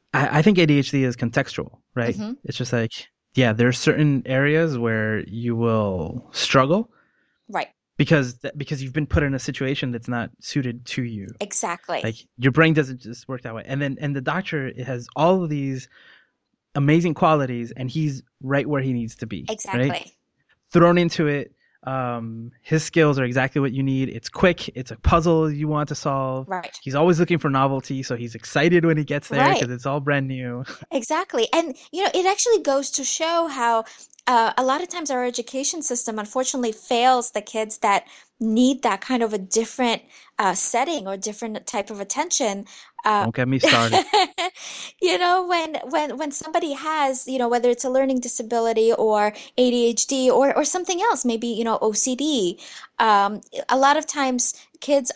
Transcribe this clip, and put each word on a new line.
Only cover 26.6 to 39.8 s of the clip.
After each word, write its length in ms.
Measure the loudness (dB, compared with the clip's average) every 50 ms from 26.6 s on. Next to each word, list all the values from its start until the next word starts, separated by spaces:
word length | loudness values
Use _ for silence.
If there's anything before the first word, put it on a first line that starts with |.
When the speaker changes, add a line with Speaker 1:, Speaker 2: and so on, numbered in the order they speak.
| -8 -12 -16 -14 -10
Speaker 1:
He's 120 | -4 0
always 260 | 4 4 6 6 4
looking 180 | 4 2 2 0
for 120 | 2 2
novelty, 520 | 2 2 2 2 0 -2 -4 -6 -8 -8 -6
so 140 | -6 -6
he's 180 | -6 -6 -8 -10
excited 520 | -12 -14 -4 0 2 4 6 6 6 6
when 100 | 4 4
he 80 | 2 0
gets 240 | -2 -4 -4 -4 -2
there 180 | 0 2 2
Speaker 2:
Right. 140 | 2 2 0
Speaker 1:
'cause 100 | 0 -2
it's 140 | -4 -6 -4
all 160 | -4 -4 -2
brand 260 | 0 0 0 0 0
new. 380 | -2 -6 -8 -8 -8 -8 -8 -10 -12
<laughs> 200 | -14 -18 -12 -6
Speaker 2:
Exactly. 580 | -4 -4 -2 -2 -2 -2 -2 -2 -2 -2 0 2 2
And, 240 | 0 0 -2 -6 -12 -14 -10 -4
you 100 | -2 -2
know, 80 | 0 0
it 120 | 2 2
actually 340 | 2 2 2 2 2 2 2 2
goes 280 | 0 0 0 -2 -2 -4
to 120 | -4 -4
show 420 | -4 -4 -2 -2 0 0 0 0
how, 380 | 0 -2 0 0 2 2 2 0 -4 -10 -20 -20 -20 _ -4 _
uh, 260 | 2 4 4 4 4 2 2
a 60 | 2
lot 180 | 2 0 0 -2
of 60 | -6
times 220 | -8 -8 -4 -2
our 140 | -2 -2 -2
education 580 | -2 -4 -4 -6 -6 -6 -4 -4 -4 -4 -4 -6
system, 360 | -4 -4 -4 -4 -4 -6 -6
unfortunately, 540 | -8 -4 -4 -4 -2 -2 -2 -2 -2 -2 -4
fails 580 | -6 -4 -2 0 4 4 4 4 4 0 -2
the 100 | -6 -8
kids 380 | -8 -6 -6 -6 -6 -6 -4 -2
that 260 | 0 2 2 2 0 -4 -12 -20 -20 _ _ _
need 440 | -2 0 4 4 4 4 2 2 0
that 180 | 0 -2 -2
kind 220 | -2 -2 -2 0 0
of 100 | -2 -2
a 60 | -6
different, 640 | -6 -2 -2 -2 -2 -2 -2 -2